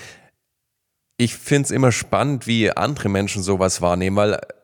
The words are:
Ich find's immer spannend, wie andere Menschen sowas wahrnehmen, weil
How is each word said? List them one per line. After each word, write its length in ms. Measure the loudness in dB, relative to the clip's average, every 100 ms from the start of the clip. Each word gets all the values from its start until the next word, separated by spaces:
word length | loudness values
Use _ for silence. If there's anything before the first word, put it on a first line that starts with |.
| -20 -20 _ _ _ _ _ _ _ _ _ -4
Ich 160 | -4
find's 360 | -4 -2 0 0
immer 220 | 2 2
spannend, 540 | 2 0 0 0 -2 -2
wie 240 | 0 2
andere 380 | 0 -2 -2 -2
Menschen 340 | 0 -2 -2
sowas 380 | -2 2 0 2
wahrnehmen, 340 | 0 2 2 2
weil 220 | 2 0 -6 -18